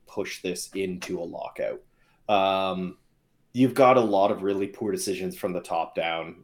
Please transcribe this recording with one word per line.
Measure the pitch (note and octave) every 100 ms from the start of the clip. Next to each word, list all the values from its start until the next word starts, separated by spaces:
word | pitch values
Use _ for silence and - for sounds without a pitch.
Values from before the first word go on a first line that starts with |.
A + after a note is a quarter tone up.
| _
push | - F#2+ -
this | F#2 F2 -
into | F#2+ F#2+ F2+ - F2+
a |
lockout. | E2+ D#2 - - - - - _ _ _ -
Um, | G2+ F#2+ F#2+ F#2+ F#2 F2+ - _ _ _ _ _
you've | B2 C3
got | B2 C3 C3
a |
lot | A2 G2+ G2
of | G2
really | F#2+ G2 G2
poor | - A2
decisions | F#2 G#2 F#2 F#2 F2+
from | G2+
the | F2
top | - E2+ E2
down, | - E2 E2 E2 F2